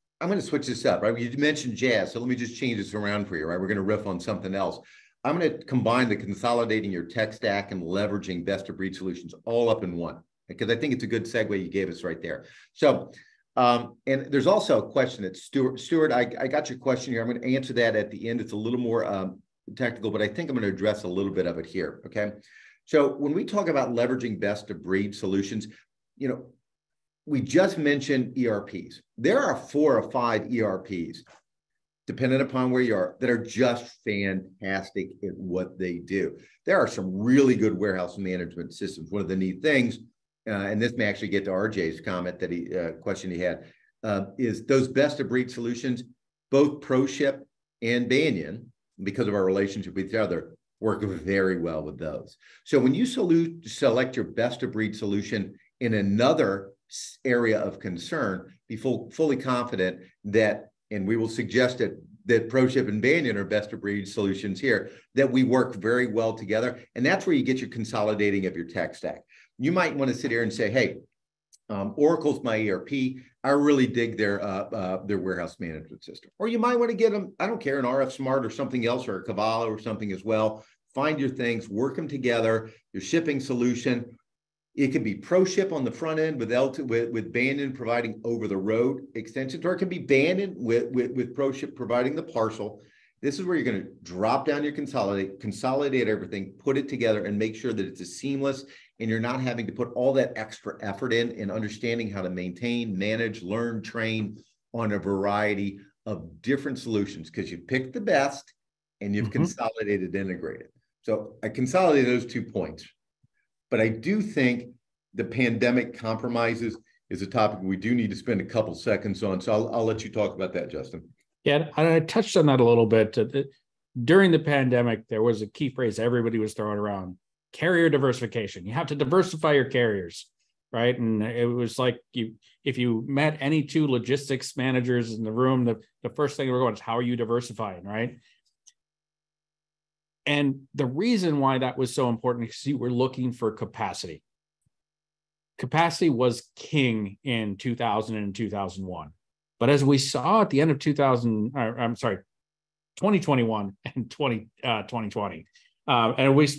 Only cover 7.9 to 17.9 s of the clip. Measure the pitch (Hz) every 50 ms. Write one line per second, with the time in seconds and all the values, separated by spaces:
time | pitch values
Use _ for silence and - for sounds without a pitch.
7.9 | 92 98 104 101 101 101 - 95 90 85 87 95 98 95 98 - 95 - 95 95
8.9 | 95 - 92 95 90 90 - - - - - 117 117 120 120 117 110 - 98 90
9.9 | 87 85 85 76 71 - - _ _ _ _ - - - 113 104 117 117 151 147
10.9 | 123 - 113 98 117 110 95 - - 117 110 104 104 98 92 82 85 98 92 85
11.9 | 87 - - 87 80 80 - 82 76 - - - - - - _ _ - 156 143
12.9 | 127 - - - - - - _ _ _ _ _ - 127 127 120 120 120 120 -
13.9 | - _ - 135 135 135 - - 139 139 - 170 202 208 - - 139 107 - -
14.9 | - 139 127 127 - - 98 92 - - - - - 139 127 131 131 - - -
15.9 | 170 160 156 139 123 123 123 - - - 135 127 151 143 131 - 123 127 - 135
16.9 | 127 123 - 139 120 113 113 120 120 120 - 127 127 135 131 - 123 123 117 113